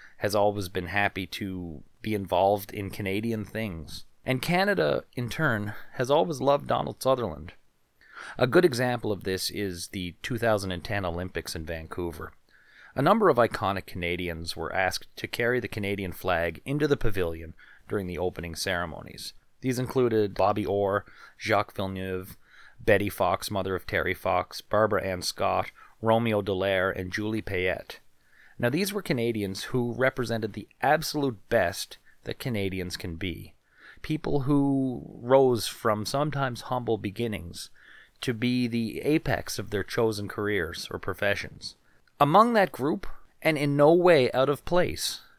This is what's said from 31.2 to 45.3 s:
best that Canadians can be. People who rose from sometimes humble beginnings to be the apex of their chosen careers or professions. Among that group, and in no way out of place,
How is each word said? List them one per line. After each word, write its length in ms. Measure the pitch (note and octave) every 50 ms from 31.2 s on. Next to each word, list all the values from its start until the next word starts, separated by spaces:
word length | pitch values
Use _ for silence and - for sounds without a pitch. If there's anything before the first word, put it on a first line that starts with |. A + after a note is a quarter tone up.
| C#3+ C3+ A2+ - - -
best 480 | A#2+ A2 F2+ F2 - - - - - - _ - - - -
that 140 | A2 A2 -
Canadians 580 | - C3 A2+ G2+ G2 F#2+ F#2+ F#2 F2 F2+ -
can 180 | - - F#2 E2
be. 380 | D#2+ G2 F#2 D#2 - G2 - - _ _ _ _ _ - - - -
People 400 | - - D#3 D3+ - - C#3+ C#3+
who 600 | B2+ C#3+ D3 C#3+ C#3 C#3 C#3 C3+ C3 C3 B2 C#2 - - - -
rose 460 | A#2+ A#2+ C3 C#3 C3+ B2+ B2 A2 -
from 380 | - - - - A2+ G#2+ G#2 G#2
sometimes 560 | - - C#3 D3 D#3 C3+ C#3 C#3 B2 A#2 -
humble 360 | - - B2+ B2+ A#2+ A#2 A2+
beginnings 720 | G#2 G#2+ G#2 F#2+ - A#2+ A2+ G#2 F2 E2+ F2 - - - - - - - - - - - _ _ -
to 120 | - - A#2+
be 340 | A2 B2 B2 B2 B2 B2
the 340 | A#2 A#2 A#2 A2+ G#2+ D#2+ D#2
apex 580 | - C#3 D3+ D#3+ - C#3+ G2+ - - - - -
of 100 | G2+ -
their 140 | - G2 F2+
chosen 440 | - - B2 A#2 A2 A2 G#2 G2+
careers 600 | F#2+ - - G#2 G#2 G#2 F#2+ D#2+ D#2+ E2+ - - -
or 60 | - F#2+
professions. 760 | - G2 F#2 - G#2 G2+ G2 - - - - - - - - _ _ _ _ _ _ _ _ -
Among 340 | C#3+ C#3+ D#3+ G3+ A3+ A#3+ A#3
that 180 | G#3+ F#3+ -
group, 340 | - - B2 D3+ G#3 G3 - - - - - - _ _
and 160 | - D#3+ D#3
in 180 | C3+ D3 C#3+ C#3+
no 180 | D3 C#3+ D#3 E3+
way 380 | F3+ E3+ F3+ E3+ C#3+ B2+ A#2
out 180 | - B2+ C3+ C#3+
of 160 | C#3+ - -
place, 560 | - F3 F3+ F3 - - - - - - - - -